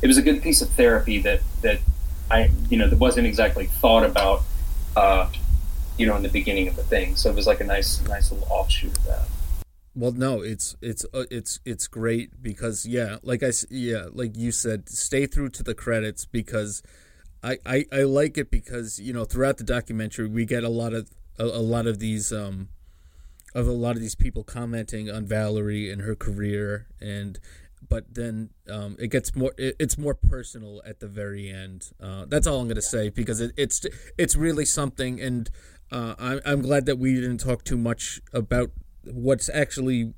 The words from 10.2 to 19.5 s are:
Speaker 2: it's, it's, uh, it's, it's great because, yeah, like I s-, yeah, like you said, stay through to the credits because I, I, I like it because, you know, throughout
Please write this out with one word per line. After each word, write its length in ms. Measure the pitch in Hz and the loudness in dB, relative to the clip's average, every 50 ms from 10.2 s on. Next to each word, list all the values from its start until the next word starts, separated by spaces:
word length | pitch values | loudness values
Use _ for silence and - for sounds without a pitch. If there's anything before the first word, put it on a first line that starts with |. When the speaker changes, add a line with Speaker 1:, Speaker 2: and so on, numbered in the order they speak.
| 127 135 131 110 | 0 0 0 -2
Speaker 2:
it's, 360 | 90 104 110 95 - - - - | -4 -6 -6 -6 -8 -10 -10 -10
it's, 240 | - 117 110 - - - - | -8 -8 -6 -6 -8 -8 -6
uh, 120 | 131 127 - | -6 -6 -6
it's, 280 | - 120 - - - - - | -8 -10 -8 -8 -10 -10 -8
it's 240 | 131 117 - - - | -8 -6 -6 -6 -8
great 520 | - 113 113 117 113 117 117 - - - | -6 -2 0 0 0 0 -2 -6 -12 -10
because, 460 | - 113 101 - - 117 107 98 - | -8 -8 -8 -4 -6 -6 -4 -4 -6
yeah, 300 | 113 120 123 117 104 104 - - | -4 -2 -2 -2 -2 -4 -8 -4
like 200 | 113 123 120 143 | -4 -2 0 0
I 60 | 131 | 0
s-, 180 | 120 - - - | 0 -2 -4 -4
yeah, 380 | 117 131 123 120 113 107 87 85 - | -6 -6 -4 -4 -4 -4 -6 -8 -8
like 240 | - 123 117 107 | -6 -6 -6 -6
you 160 | 113 117 120 113 | -4 -4 -2 -2
said, 360 | - - 117 110 104 - - | -2 -2 -2 -4 -4 -6 -8
stay 380 | - - - - - 135 139 | -8 -6 -4 -2 0 0 0
through 240 | 135 - 143 143 135 | 2 0 0 -2 -2
to 140 | - - 117 | -4 -8 -6
the 100 | - 113 | -6 -6
credits 500 | - - - 117 113 110 110 101 - - | -6 -4 -2 -2 -2 -2 -4 -6 -8 -12
because 580 | - - 117 107 - - 110 107 104 101 - - - - - - _ _ _ _ - - - - | -6 -4 -6 -4 -2 -4 -4 -4 -4 -6 -10 -12 -16 -20 -20 -20 _ _ _ _ -20 -20 -12 -6
I, 160 | 120 131 - - | -6 -6 -6 -4
I, 180 | - 127 135 147 - - | -2 0 0 0 0 0
I 100 | 139 139 | 2 2
like 340 | 139 135 139 147 156 151 156 | 4 4 2 2 2 0 -4
it 140 | 139 - - | -2 0 0
because, 480 | 117 - - 120 123 117 110 - - | 0 0 -2 -10 -8 -8 -8 -10 -10
you 120 | 98 120 123 | -10 -8 -6
know, 120 | 120 113 | -6 -4
throughout 340 | - - 123 131 135 | -4 0 0 2 2